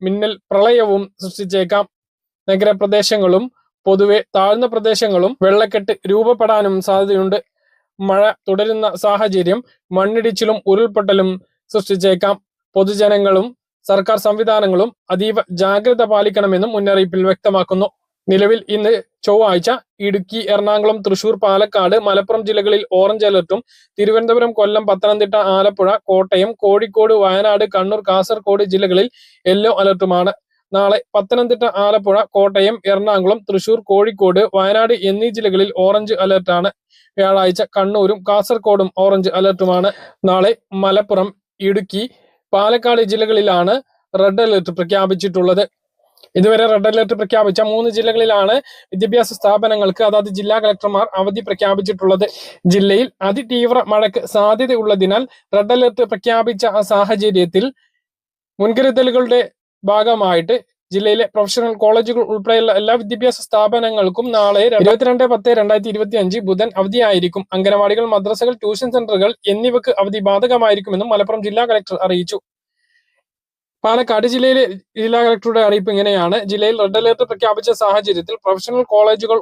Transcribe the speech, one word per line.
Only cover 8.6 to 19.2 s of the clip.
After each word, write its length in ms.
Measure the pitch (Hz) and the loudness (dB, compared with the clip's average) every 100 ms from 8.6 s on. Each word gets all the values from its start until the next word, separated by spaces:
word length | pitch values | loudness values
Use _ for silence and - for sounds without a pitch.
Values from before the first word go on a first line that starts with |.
| 220 220 214 180 | -2 -2 -4 -2
സാഹചര്യം 640 | 208 202 214 185 175 214 - _ - | -2 0 0 0 0 -2 -4 _ -6
മണ്ണിടിച്ചിലും 640 | 185 196 226 226 196 214 214 196 | -2 0 0 -2 -2 -2 -2 0
ഉരുൾപൊട്ടലും 640 | 190 226 208 202 196 190 185 _ _ _ | 0 0 0 0 2 0 -4 _ _ _
സൃഷ്ടിച്ചേക്കാം. 640 | 214 190 190 190 180 202 196 _ _ _ 190 | -6 -2 0 0 0 0 -4 _ _ _ -2
പൊതുജനങ്ങളും 720 | 190 202 208 208 196 190 233 - _ _ - | 0 2 2 2 2 0 -2 -8 _ _ -2
സർക്കാർ 320 | 196 196 214 | -2 0 -2
സംവിധാനങ്ങളും 720 | 208 214 226 214 196 185 233 - - | 0 -2 0 0 0 0 -2 -6 -6
അതീവ 280 | 185 214 214 190 | -4 -2 -4 -4
ജാഗ്രത 520 | 175 190 202 233 240 | -2 0 0 0 0
പാലിക്കണമെന്നും 680 | 220 208 208 202 196 185 220 | 2 2 0 0 0 0 -2
മുന്നറിയിപ്പിൽ 500 | 214 202 196 185 185 185 | -2 0 0 0 0 0
വ്യക്തമാക്കുന്നു. 600 | 185 202 196 180 190 202 _ _ _ - | 0 0 0 0 -2 -4 _ _ _ -2
നിലവിൽ 320 | 190 202 226 - | 2 2 0 -2
ഇന്ന് 220 | 214 214 214 - _ | -2 0 -2 -4 _